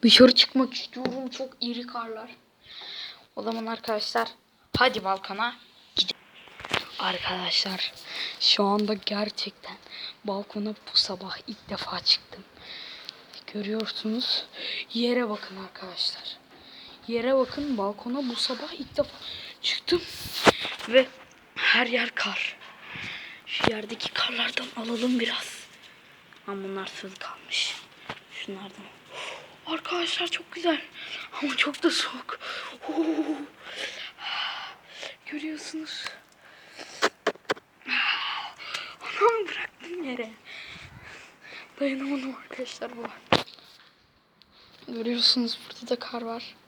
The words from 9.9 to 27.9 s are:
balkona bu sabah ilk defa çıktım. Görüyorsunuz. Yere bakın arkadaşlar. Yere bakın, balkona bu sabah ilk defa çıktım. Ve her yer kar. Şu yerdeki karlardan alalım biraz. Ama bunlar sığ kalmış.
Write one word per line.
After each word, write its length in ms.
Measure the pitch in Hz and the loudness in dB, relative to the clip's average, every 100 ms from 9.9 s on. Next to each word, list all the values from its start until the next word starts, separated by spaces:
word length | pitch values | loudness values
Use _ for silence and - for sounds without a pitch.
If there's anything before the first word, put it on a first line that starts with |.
| - - - | -12 -12 -8
balkona 460 | 208 196 202 214 208 | -4 -4 -2 -4 -4
bu 260 | 208 - - | -4 0 0
sabah 400 | - 185 190 - - | 0 -2 -6 -8 -10
ilk 240 | 214 - | -14 -8
defa 300 | 196 - 180 | -6 -4 -2
çıktım. 440 | - - - - - - - - - - - - - - - | 4 4 2 -18 -18 -20 -14 -14 -12 -12 -14 -14 -18 -16 -8
Görüyorsunuz. 880 | 208 202 214 214 - 220 226 254 - - - - - - | -4 -2 -2 -2 -2 -2 0 2 0 -2 -10 -6 -6 -4
Yere 340 | 233 240 247 233 | 2 4 4 2
bakın 280 | 208 - 190 | -2 -6 -10
arkadaşlar. 800 | 190 - 190 175 - - - - - - - - - - - | -12 -10 -10 -2 -2 -2 -10 -12 -18 -20 -20 -18 -18 -16 -2
Yere 280 | 233 240 269 | 0 4 6
bakın, 420 | 254 - 285 240 | 4 0 0 2
balkona 500 | 196 202 240 254 262 | 0 -2 -2 -2 0
bu 80 | 233 | 0
sabah 360 | - 247 302 | 0 -2 -6
ilk 240 | 339 285 - | -8 -6 0
defa 220 | 285 - - - - - | 0 -2 -12 -12 -12 -4
çıktım. 400 | - - - 349 - - - - - - - - - | -2 -2 2 0 0 -10 -6 6 6 6 -4 -6 6
Ve 180 | 247 254 - - - - | 6 6 -2 -20 -20 -16
her 320 | - - 226 254 | 0 4 6 4
yer 240 | 240 233 | 2 0
kar. 420 | - 214 196 - - - - - - - - - - - | -2 -2 -2 -4 -6 -16 -18 -12 -10 -8 -8 -12 -16 -6
Şu 240 | - - | 2 2
yerdeki 420 | 214 214 226 - | 2 -6 -6 -4
karlardan 540 | - - 240 233 247 254 - | 0 0 2 0 0 -4 -6
alalım 440 | 226 233 247 254 | -4 0 2 4
biraz. 380 | 226 - - - - - - - - - - - - | 2 0 -4 -10 -14 -20 -20 -20 -20 -20 -20 -16 -8
Ama 140 | 196 | -6
bunlar 240 | 196 196 185 | -6 -6 -6
sığ 280 | - 190 | -8 -12
kalmış. 640 | 190 - - - - - - - | -10 -12 -12 -4 -2 -2 -4 -12